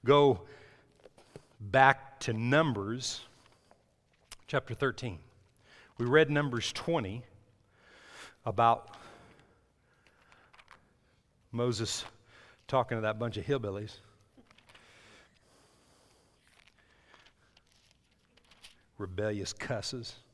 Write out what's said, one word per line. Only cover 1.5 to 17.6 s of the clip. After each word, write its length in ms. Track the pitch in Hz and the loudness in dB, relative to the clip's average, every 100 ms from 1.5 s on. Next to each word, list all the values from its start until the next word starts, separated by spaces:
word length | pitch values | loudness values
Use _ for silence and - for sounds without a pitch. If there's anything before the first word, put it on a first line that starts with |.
| _ | _
back 580 | 104 131 131 135 - - | 0 6 8 6 -2 -10
to 120 | - | -4
Numbers 880 | 110 117 139 160 110 98 123 123 - - - - - _ - _ _ _ _ _ - - | -2 4 4 4 0 -4 -6 -6 -10 -14 -20 -20 -20 _ -20 _ _ _ _ _ -20 -4
chapter 280 | 143 - | -4 -4
thirteen. 440 | 117 139 - 123 85 - - _ _ _ - - - | -4 -2 -2 -10 -10 -16 -20 _ _ _ -20 -20 -6
We 80 | 120 | 4
read 240 | 143 156 | 6 6
Numbers 420 | 147 147 120 - | 2 0 -2 -4
twenty 500 | - - 170 101 110 120 - _ _ _ _ - - - - - - | -6 -2 -2 -2 -8 -12 -20 _ _ _ _ -20 -20 -20 -20 -20 -10
about 520 | - 110 117 117 - - - - - - - _ _ _ _ _ _ _ _ - - - - - _ _ _ _ _ _ _ | -6 4 4 4 -2 -20 -20 -20 -20 -20 -20 _ _ _ _ _ _ _ _ -20 -20 -20 -20 -20 _ _ _ _ _ _ _
Moses 520 | 117 123 110 113 - - - - - - - - | -4 -2 -2 -4 -6 -10 -18 -20 -20 -20 -20 -2
talking 300 | 135 120 117 | -2 0 -2
to 60 | |
that 160 | 110 110 | -2 -2
bunch 180 | 117 - | -4 -6
of 80 | |
hillbillies. 520 | 135 139 107 98 107 - - _ _ - - - _ - - - - - - _ _ _ _ _ _ _ _ _ _ _ _ - - _ _ _ _ - - _ _ _ | -4 -4 -4 -8 -10 -16 -20 _ _ -20 -20 -20 _ -20 -20 -20 -20 -20 -20 _ _ _ _ _ _ _ _ _ _ _ _ -20 -20 _ _ _ _ -20 -20 _ _ _